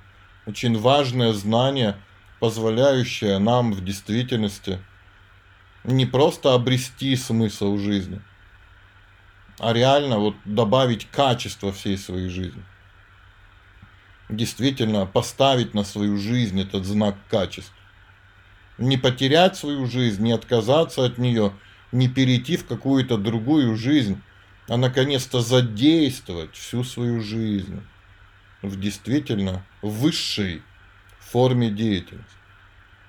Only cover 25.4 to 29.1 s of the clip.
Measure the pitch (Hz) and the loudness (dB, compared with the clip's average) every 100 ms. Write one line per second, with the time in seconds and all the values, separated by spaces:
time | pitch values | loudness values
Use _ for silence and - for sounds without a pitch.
25.4 | 113 127 120 104 147 165 143 135 - 85 | 2 2 2 2 4 4 2 -2 -10 -10
26.4 | 80 - - 120 127 - 120 117 104 110 | -10 -14 -8 -6 -6 -4 -4 -4 -4 -4
27.4 | 110 101 92 92 98 _ - - - _ | -2 -2 -4 -12 -16 _ -20 -20 -20 _
28.4 | _ - 98 95 101 - 110 | _ -12 -10 -6 -6 -6 -4